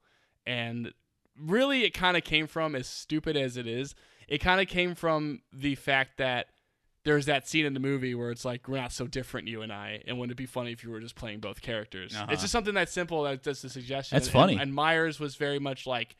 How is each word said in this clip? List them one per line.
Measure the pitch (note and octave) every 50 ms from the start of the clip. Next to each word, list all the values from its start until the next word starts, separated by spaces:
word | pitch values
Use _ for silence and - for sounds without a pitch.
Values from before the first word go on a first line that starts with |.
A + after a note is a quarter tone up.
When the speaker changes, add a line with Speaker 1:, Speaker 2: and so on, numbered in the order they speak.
| _ _ _ _ _ _ _ _ _
Speaker 1:
And | A#2 B2 A#2+ A#2 A#2 A#2 A#2+ A#2 - - _ _ _ _ _ _ _ _ -
really, | D3+ D#3 F#3+ A#3+ C4+ C#4 C#4 B3+ G#3+
it | F3 -
kinda | - F#3 F3+ F3+ E3
came | - - D#3 D3+ D#3 D3
from, | - E3 D#3+ D#3 C#3+
as | B2+ B2 -
stupid | - - - - D3 D#3 - E3 D3+
as | C#3+ C3+ B2+ B2 B2+
it | A#2+ A2+
is, | A#2 B2 C#3 C#3+ - - - _ _ _ - -
it | D3 D3+
kinda | - F3+ F#3 F#3+ G3
came | F#3 F3+ F3+ F3 F3+ E3+
from | - - E3 D#3 D3+ D3+ D3 C#3 - - _
the | - C3+ C#3 C#3+ C#3
fact | C3 - D3 C#3 C3+ C3 - _ -
that | C3+ B2+ B2 A#2+ - - _ _ _ _ _ _ _ _ _ _ -
there's | D3 D3+ D3 C3+
that | D3 C#3+ C3+ - -
scene | - D#3 D3+
in | C#3+ C3+
the | C3
movie | C3 C#3 C#3 C3+ C3 B2+ B2
where | A#2+ A#2+ A#2+
it's | A#2+ - -
like, | B2+ A#2+ A#2+ - C3
"We're | C3+ C3+
not | B2 A#2+ -
so | - B2 A#2+
different, | - C3+ B2 - - A#2+ D#2+ A2
you | A2+ A2
and | A2 A2 G#2
I, | G2+ G2+ G2+ G#2+ - - -
and | B2 B2
wouldn't | B2 A#2+
it | B2 B2+
be | C3
funny | B2+ - B2+ A#2+ A#2+
if | A#2 A#2 A#2
you | A#2
were | A2+ A2
just | A2+ A#2 -
playing | - B2 A2 G#2 G#2+
both | G#2+ G2 G2+ -
characters?" | - B2+ A2+ G#2+ G#2 - - F#2 F2+ - A2
Speaker 2:
Uh-huh. | G#2+ G#2 -
Speaker 1:
It's | - -
just | G3 F#3+ -
something | A#3+ G3+ G#3 G3+
that | F#3+ E3+ -
simple | - F3+ F3 E3 E3+ D#3 D3
that, | C#3+ C#3 C3+ -
that's | D3 C#3 - -
the | C3
suggestion. | B2 C3+ A#2+ B2 C3+ C#3 C3 - C#3
Speaker 2:
That's | C#3 B2+ B2
Speaker 1:
And, | -
Speaker 2:
funny. | B2+ D#3 G3 - -
Speaker 1:
and | C#3+ C#3 C#3
Myers | C#3+ D3+ D#3+ E3 D#3+ E3 D#3+ C#3+ D3
was | D3+ C#3+ C3+
very | - D3 C#3+ C#3+ C#3
much, | C#3 C#3 C3+ - -
like, | C3 B2+ A#2+ A#2 - -